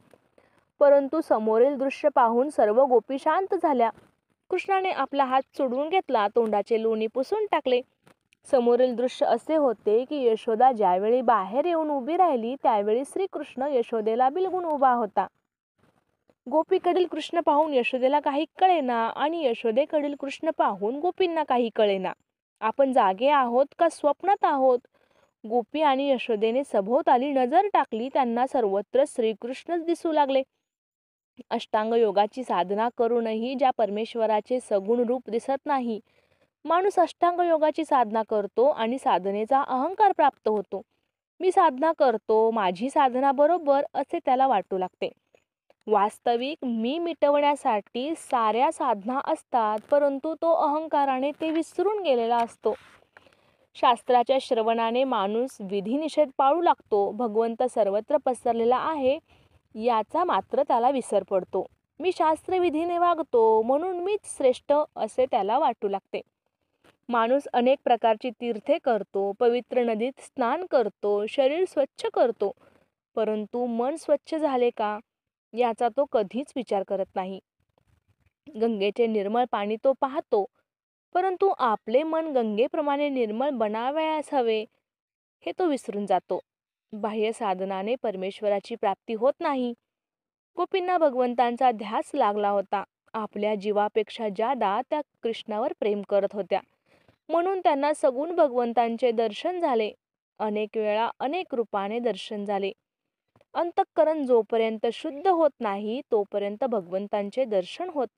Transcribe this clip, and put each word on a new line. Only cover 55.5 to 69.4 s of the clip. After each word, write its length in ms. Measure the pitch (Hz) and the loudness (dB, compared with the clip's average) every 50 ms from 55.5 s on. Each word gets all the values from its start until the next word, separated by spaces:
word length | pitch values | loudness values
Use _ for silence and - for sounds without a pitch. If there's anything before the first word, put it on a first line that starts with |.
| - - | -6 -12
विधिनिषेध 680 | 208 185 202 202 180 214 247 294 320 285 - 311 - 180 - | -10 -6 -6 -6 -4 -2 -4 -4 -4 -2 0 0 0 0 0
पाळू 240 | - 269 269 302 339 | 0 2 2 2 4
लागतो. 500 | 339 339 269 - _ _ 220 202 202 202 | 2 2 0 0 _ _ 0 0 0 -2
भगवंत 520 | 208 208 247 220 208 220 226 233 233 - 254 | -2 -4 -6 -2 -2 -2 -2 -2 -2 -2 -4
सर्वत्र 540 | 247 - 240 208 196 196 214 220 - 294 294 - | -2 0 0 0 0 0 -2 -2 -2 -2 -2 0
पसरलेला 520 | 269 247 - - 240 233 233 226 233 254 | -2 -4 -2 -2 -2 -2 0 2 0 0
आहे 420 | 247 - 302 320 294 262 254 285 320 - _ _ _ _ _ _ _ _ _ _ | 0 0 -4 -4 -2 0 0 -2 -2 -6 _ _ _ _ _ _ _ _ _ _
याचा 480 | 220 220 240 233 220 214 - - 311 370 | -4 -2 0 0 0 -2 -2 -2 -2 0
मात्र 400 | 349 214 190 196 _ - 233 294 | 0 0 -2 -2 _ -2 -2 0
त्याला 220 | - 285 233 233 254 | 2 2 2 2 2
विसर 340 | 285 254 - - 226 196 185 | 0 0 -2 0 -2 -2 0
पडतो. 420 | - 196 185 180 - - 190 170 - _ _ _ _ _ - | 0 -2 -2 -2 -2 -4 -6 -6 -6 _ _ _ _ _ -4
"मी 120 | 294 370 349 | -4 -4 -2
शास्त्रविधीने 840 | - 339 311 320 302 - - 370 370 359 349 285 302 339 349 349 | 0 0 0 0 -2 -4 -4 -2 0 0 0 0 -2 -4 -2 -2
वागतो 640 | 339 349 349 339 320 311 - - 233 226 220 220 220 | 0 2 2 2 0 -2 0 2 4 4 6 4 4
म्हणून 380 | 220 233 269 294 349 381 359 349 | 2 2 0 0 0 -2 -4 -4
मीच 380 | 349 392 427 403 - - - | -4 -4 -4 -4 -6 -12 -8
श्रेष्ठ," 360 | - 277 254 247 - - - 285 294 294 - _ | 0 0 0 0 0 -2 0 0 0 0 -2 _
असे 300 | - 208 220 - - 254 | -8 -8 -6 -2 -2 -2
त्याला 340 | 262 - 226 190 202 226 277 | 0 0 -2 0 0 0 0
वाटू 280 | 320 269 233 - 220 | 0 0 -2 -2 -4
लागते. 340 | 196 196 190 - _ - 190 - _ _ _ _ _ _ _ _ _ _ _ _ _ _ _ _ - | -6 -6 -6 -8 _ -10 -10 -10 _ _ _ _ _ _ _ _ _ _ _ _ _ _ _ _ -4
माणूस 380 | 240 233 226 226 262 285 - - - | 0 0 2 2 2 0 0 -2 -2
अनेक 240 | 240 240 254 277 - _ | 0 2 2 2 2 _
प्रकारची 460 | - 240 226 - 226 220 220 - 254 | 0 0 2 2 0 0 0 -2 -8
तीर्थे 480 | 220 - 240 240 226 214 - - 294 330 - | -8 -6 -6 -6 -6 -6 -2 -2 -2 0 0
करतो, 500 | 262 233 208 196 - - 196 196 202 196 | 0 0 0 -2 -4 -4 -4 -2 -2 -2
पवित्र 440 | - | 0